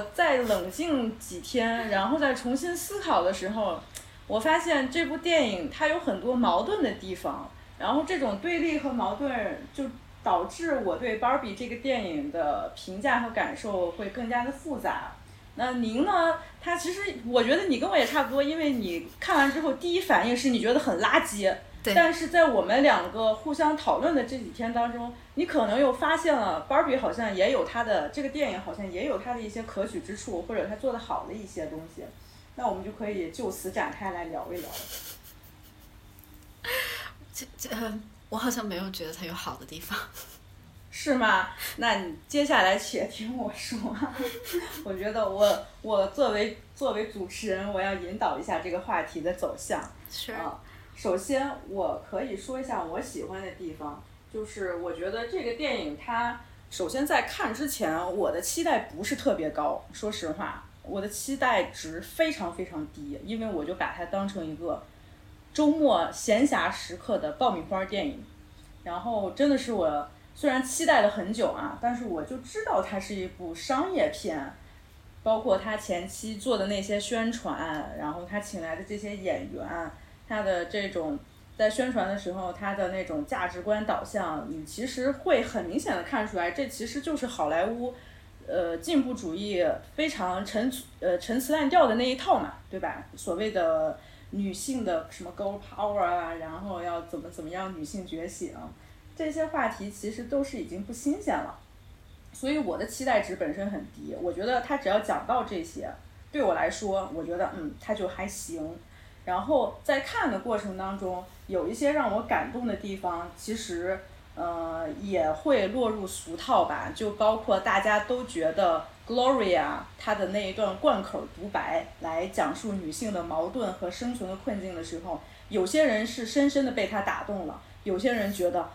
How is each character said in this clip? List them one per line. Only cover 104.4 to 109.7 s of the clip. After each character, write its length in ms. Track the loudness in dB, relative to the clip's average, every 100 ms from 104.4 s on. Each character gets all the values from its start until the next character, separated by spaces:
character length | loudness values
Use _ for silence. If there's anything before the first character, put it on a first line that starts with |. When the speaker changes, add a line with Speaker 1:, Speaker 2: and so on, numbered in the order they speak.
| 0
Speaker 1:
得 160 | 0
他 160 | 2 0
只 100 | 4
要 120 | 2
讲 260 | 2 -2 0
到 180 | 0
这 200 | 0 -4
些， 280 | -6 -8 -10 -12 -16 -20 -8
对 120 | 0
我 100 | 2
来 160 | 4 2
说， 420 | 0 -2 0 -2
我 120 | -4 -4
觉 100 | -2
得， 160 | -2 -2
嗯， 160 | -8 -6
他 140 | -4 -2
就 120 | -2
还 200 | -4 -8
行。 500 | -8 -8 -8 -8 -10 -16 -20 -20 -10 -2
然 140 | 0
后 380 | 4 4 4